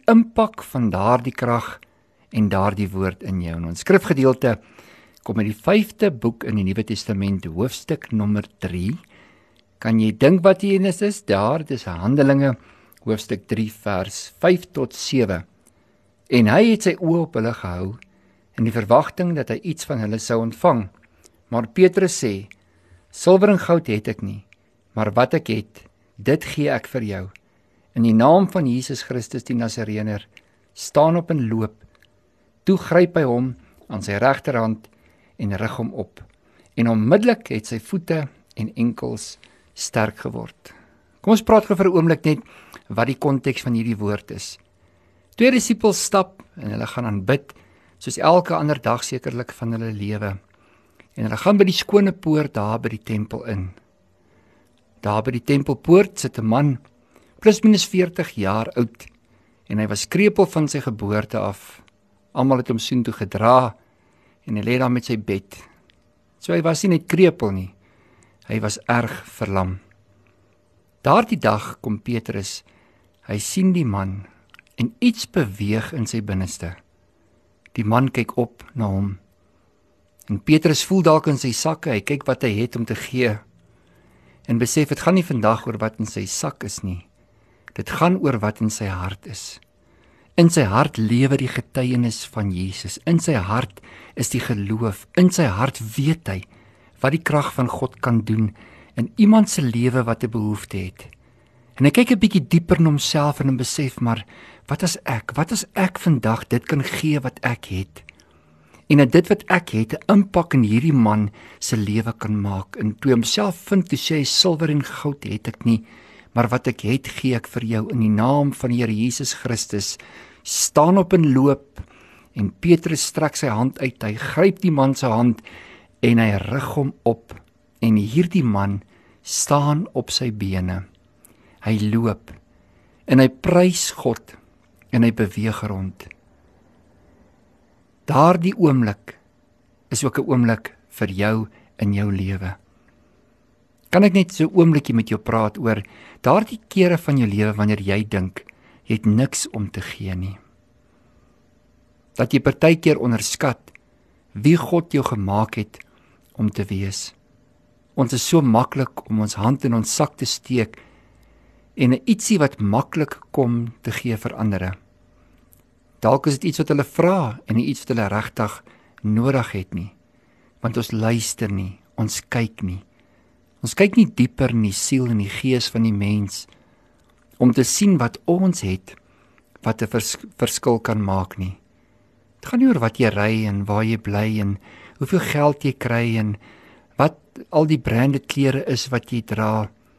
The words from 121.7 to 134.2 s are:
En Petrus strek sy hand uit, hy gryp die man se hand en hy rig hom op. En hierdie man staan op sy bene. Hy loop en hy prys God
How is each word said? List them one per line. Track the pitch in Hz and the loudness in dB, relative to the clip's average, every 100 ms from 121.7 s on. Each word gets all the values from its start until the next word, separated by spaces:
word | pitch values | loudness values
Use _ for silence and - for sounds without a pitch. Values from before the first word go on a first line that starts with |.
| - - _ - - _ - | -20 -20 _ -20 -20 _ -6
En | 101 - | -4 -2
Petrus | 170 170 165 156 - | 2 2 2 -4 -4
strek | - 151 - | -2 -2 -2
sy | 139 | -2
hand | 107 127 - | 0 -2 -2
uit, | 131 - | -8 -6
hy | 110 107 | -8 -6
gryp | - 151 190 190 | -4 2 2 4
die | 185 | 0
man | 143 135 131 | 2 2 2
se | 131 | 0
hand | 113 120 113 - - - - _ _ | 2 2 0 -8 -20 -20 -20 _ _
en | 117 117 | 2 4
hy | 113 101 | 4 0
rig | - 135 - 151 | -2 -6 -4 -4
hom | 135 - | -4 -2
op. | 117 117 _ - _ _ _ _ | -4 -4 _ -20 _ _ _ _
En | 113 107 | 2 2
hierdie | 107 143 175 190 | 2 0 2 2
man | 127 101 98 101 - _ _ _ | 0 0 -2 -4 -10 _ _ _
staan | - - - 147 143 147 202 | -10 -6 0 2 2 0 -2
op | 131 - | -6 -6
sy | - 127 | -4 -4
bene. | 107 98 92 90 92 95 _ _ _ _ _ _ _ | -4 -4 -2 -4 -6 -10 _ _ _ _ _ _ _
Hy | 107 107 107 | -4 -2 0
loop | 113 113 95 - - _ _ _ _ _ _ - | 0 0 -4 -12 -20 _ _ _ _ _ _ 2
en | 131 | 6
hy | 131 | 6
prys | - - 175 180 175 - | 2 2 4 4 2 -6
God | - 127 113 | -4 -4 -4